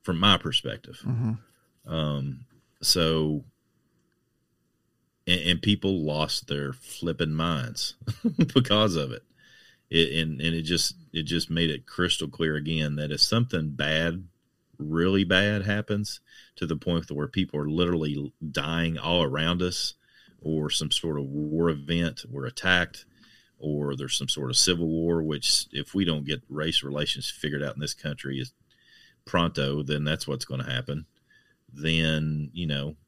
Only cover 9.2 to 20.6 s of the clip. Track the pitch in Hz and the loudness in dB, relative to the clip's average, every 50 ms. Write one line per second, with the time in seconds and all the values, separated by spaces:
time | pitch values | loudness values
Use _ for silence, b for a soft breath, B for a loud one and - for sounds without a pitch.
9.2 | _ _ b b b b b b b b b b b b - 85 82 67 67 82 | _ _ b b b b b b b b b b b b 4 4 4 4 4 0
10.2 | 82 80 78 65 73 82 82 82 80 78 87 82 - - - - - - - 82 | -2 -2 -2 -2 -2 -2 0 0 0 0 0 0 0 -2 -4 -8 -18 -8 -6 -6
11.2 | 80 76 85 85 78 - 80 82 85 80 76 65 - - - - 87 85 - - | -2 0 0 -2 0 0 0 2 2 2 0 -2 -8 -12 -2 -2 0 0 0 -2
12.2 | 85 73 - - 85 78 76 76 73 78 80 80 76 76 73 73 73 73 73 71 | -2 -8 -4 -2 0 0 0 0 -2 -2 0 0 0 0 -2 -2 -4 -4 0 0
13.2 | - - - 117 120 120 - 85 78 76 71 65 73 73 78 78 82 85 82 92 | 0 2 4 2 2 2 0 -2 -2 -2 -2 -2 0 0 2 2 2 0 -2 -4
14.2 | 95 87 _ _ _ _ _ _ _ _ _ - 76 76 78 82 85 92 98 98 | -8 -12 _ _ _ _ _ _ _ _ _ -10 -6 -2 2 2 4 4 4 4
15.2 | 98 85 92 92 101 104 107 104 95 101 101 104 104 - 107 101 107 - - - | 4 6 6 4 6 4 2 0 0 0 0 0 0 -2 -2 -2 -2 -4 -6 -12
16.2 | _ B B B B B B - 92 78 80 71 - 90 85 82 82 - 76 71 | _ B B B B B B -6 -2 -2 -2 -2 0 0 0 0 0 -2 -4 -4
17.2 | 73 71 - 98 92 85 - 73 73 76 78 82 87 87 87 82 78 76 73 71 | -4 -2 0 -2 -2 0 -2 -4 -2 0 2 2 4 4 4 2 0 0 -2 -2
18.2 | 71 69 - _ - 78 69 73 71 78 82 82 85 82 82 69 - 82 87 87 | -4 -6 -8 _ -10 -4 -4 -4 -2 0 0 0 0 0 0 -2 0 0 2 2
19.2 | 82 71 65 73 80 82 87 87 90 90 87 - - - - b b b b b | 2 2 2 0 2 2 2 2 0 0 0 -2 -4 -4 -4 b b b b b
20.2 | b b b b - 78 80 78 | b b b b -4 -2 0 0